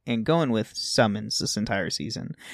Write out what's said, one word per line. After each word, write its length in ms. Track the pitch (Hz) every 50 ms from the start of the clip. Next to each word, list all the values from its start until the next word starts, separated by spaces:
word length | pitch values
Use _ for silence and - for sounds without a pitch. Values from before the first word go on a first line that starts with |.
| _
and 180 | - 120 113 110
going 240 | 151 160 170 160 131
with 260 | 117 110 107 - -
summons 640 | - - - - - 120 107 101 107 107 117 - -
this 200 | - - - 104
entire 320 | 104 - - 98 87 -
season. 440 | - - 73 - - - - - - - - -